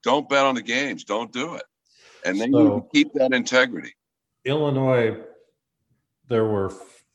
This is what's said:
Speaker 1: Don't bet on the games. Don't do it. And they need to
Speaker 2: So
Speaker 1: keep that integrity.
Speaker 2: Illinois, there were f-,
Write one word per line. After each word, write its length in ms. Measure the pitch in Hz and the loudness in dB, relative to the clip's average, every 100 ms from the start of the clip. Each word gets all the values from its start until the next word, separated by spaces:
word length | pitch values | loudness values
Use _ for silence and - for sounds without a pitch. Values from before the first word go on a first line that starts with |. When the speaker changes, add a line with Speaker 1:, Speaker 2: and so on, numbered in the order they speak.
Speaker 1:
Don't 240 | 120 139 123 | 0 -2 0
bet 180 | 139 135 | 2 2
on 100 | 123 | 0
the 60 | |
games. 440 | 104 123 139 92 - | -4 -4 -4 -8 -6
Don't 260 | 104 117 | -6 -6
do 240 | 120 156 165 | -8 -8 -10
it. 80 | - _ _ _ - - 87 | -16 _ _ _ -20 -8 -4
And 140 | 95 | -2
they 80 | 117 | 2
need 40 | 143 | 4
to 0 | 151 123 | 4 2
Speaker 2:
So 80 | - | -2
Speaker 1:
keep 200 | 147 151 | 0 0
that 200 | 143 131 | 0 2
integrity. 600 | 127 113 127 127 92 69 _ _ _ _ _ | 2 2 2 2 -2 -14 _ _ _ _ _
Speaker 2:
Illinois, 760 | 127 147 147 139 131 127 113 107 - - _ _ _ _ _ _ _ _ _ | -4 -2 0 0 2 2 2 -4 -14 -20 _ _ _ _ _ _ _ _ _
there 180 | 117 110 | 0 0
were 260 | 104 95 | 0 -4
f-, 320 | - - - _ | -8 -20 -20 _